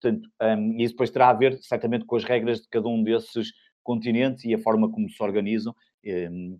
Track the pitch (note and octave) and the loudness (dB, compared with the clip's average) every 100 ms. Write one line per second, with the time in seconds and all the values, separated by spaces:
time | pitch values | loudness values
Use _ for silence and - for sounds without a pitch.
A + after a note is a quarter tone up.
0 | B2 A2 - - A2 G#2+ G#2+ A2+ A#2 - | -2 -2 -4 -2 0 2 0 0 -2 0
1 | B2 C3 B2+ A2+ C3 C3 - A#2 A#2 A#2 | -2 4 4 6 4 2 -6 -4 -2 -2
2 | A2+ A#2 G#2+ B2 A2 A2+ - A#2 A2+ A2+ | -2 -2 0 0 0 -2 -2 -4 0 0
3 | A2 A2+ A2+ A#2 A2+ - _ _ - A#2 | 2 0 -2 -6 -6 -10 _ _ -4 -4
4 | A#2 A#2 C3+ C3 A#2 A2 A2+ A2 A2 A2 | 0 0 0 -2 -4 -2 2 2 2 0
5 | G2+ - G#2+ G2+ G2+ A2 A2 - _ _ | -6 -4 -2 -2 0 -2 -4 -10 _ _
6 | G#2 F2+ F2 F2 F2+ F2+ | -6 -6 -6 -8 -12 -12